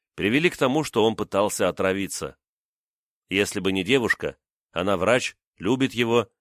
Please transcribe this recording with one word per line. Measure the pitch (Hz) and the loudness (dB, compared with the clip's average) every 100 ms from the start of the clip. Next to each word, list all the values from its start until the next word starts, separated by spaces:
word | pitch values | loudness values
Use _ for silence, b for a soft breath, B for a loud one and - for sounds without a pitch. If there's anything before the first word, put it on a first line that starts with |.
| _ | _
привели | - 92 131 170 | -4 0 2 0
к | - | 0
тому, | 135 147 | 0 0
что | 143 113 | 0 2
он | 110 107 | 2 0
пытался | 104 98 104 - 95 | -2 0 0 0 -2
отравиться. | 82 95 95 98 - 71 - _ _ _ _ _ _ _ _ - | 0 -2 -2 -4 -8 -12 -14 _ _ _ _ _ _ _ _ -4
Если | 95 101 104 | 0 0 0
бы | 95 | -2
не | 95 | -2
девушка, | 92 135 110 - 76 - _ _ _ | 2 2 2 -2 -4 -10 _ _ _
она | 82 92 95 | -4 -2 0
врач, | 95 127 - - _ - | 2 2 0 -10 _ -8
любит | 92 127 131 | -2 0 0
его, | 110 117 117 107 _ | 0 2 2 0 _